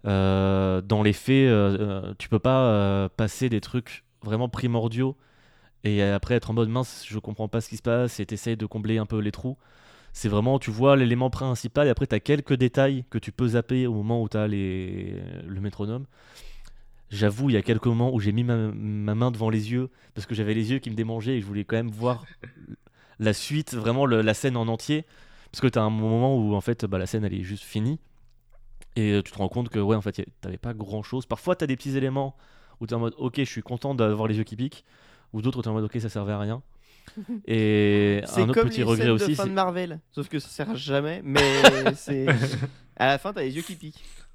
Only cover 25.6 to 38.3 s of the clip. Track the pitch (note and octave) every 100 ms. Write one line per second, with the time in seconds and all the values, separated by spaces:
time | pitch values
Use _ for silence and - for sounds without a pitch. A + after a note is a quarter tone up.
25.6 | C3 A#2+ G#2+ A2 A2 A2+ B2+ C3+ G#2+ G#2
26.6 | G#2+ A#2 G#2 F#2+ F#2 A2+ G#2 F#2+ F#2 G2+
27.6 | - A2 A2+ D#3+ - _ - _ _ -
28.6 | - - - - G#2+ G2+ F#2 - F#2+ B2
29.6 | A#2+ A2 G2+ A2 G2+ - - _ F#2+ F#2
30.6 | A#2+ A2 G2+ G#2+ G#2 B2+ - A2+ F3+ F3+
31.6 | D3+ C3 C#3+ C3+ C3 C3+ C3+ - - -
32.6 | - - A2+ A#2 A#2 - B2+ C#3+ C3 -
33.6 | - B2 C#3 C3 A2 G#2 A2 G#2+ A2 A2
34.6 | C3+ - _ _ - - _ A2 A#2+ B2+
35.6 | A2+ A2 G#2+ A#2+ A2 G#2+ G2+ G#2 G#2 A#2
36.6 | - - _ - - - G3+ A#3 - A2
37.6 | G#2+ G#2+ G#2 G#2 G#2 G2+ -